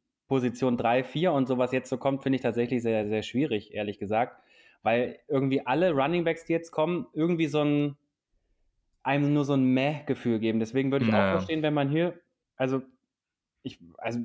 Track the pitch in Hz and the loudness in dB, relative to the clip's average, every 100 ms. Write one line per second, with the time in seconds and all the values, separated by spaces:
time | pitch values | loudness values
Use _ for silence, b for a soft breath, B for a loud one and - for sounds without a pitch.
0 | _ _ _ 135 123 120 127 117 113 127 | _ _ _ 0 0 0 0 2 2 2
1 | 127 151 180 139 127 127 127 131 - 127 | 0 0 2 2 2 0 2 0 -2 -2
2 | 139 135 135 131 120 113 123 127 113 110 | -2 -2 0 0 0 0 0 0 0 0
3 | 104 107 104 123 147 107 - 104 107 101 | 0 -2 -2 -2 0 -2 -4 -6 -6 -6
4 | 98 110 131 - b b b b 110 117 | -2 -2 -2 -6 b b b b 0 2
5 | 123 - - 139 135 135 123 143 185 139 | 0 -6 -4 0 0 0 0 0 2 2
6 | 139 175 165 165 - 165 165 - 156 175 | 0 0 0 -4 -2 -4 -2 -2 -2 -2
7 | 123 151 170 165 156 151 147 147 147 143 | -6 -2 0 0 0 2 2 2 0 -6
8 | _ _ _ _ _ _ _ _ _ _ | _ _ _ _ _ _ _ _ _ _
9 | 135 143 143 147 139 139 131 127 139 147 | -2 2 2 2 2 2 4 4 2 -2
10 | - 127 120 110 110 110 110 131 135 139 | -4 -4 0 0 0 0 0 0 0 2
11 | 117 107 98 95 95 156 151 147 139 156 | 2 2 2 0 -2 -2 0 0 0 0
12 | 175 170 _ _ _ - 131 131 131 _ | 0 -4 _ _ _ -4 -2 -2 -6 _
13 | _ _ _ _ _ _ - - 85 - | _ _ _ _ _ _ -16 -16 -20 -10
14 | 113 120 | -6 -6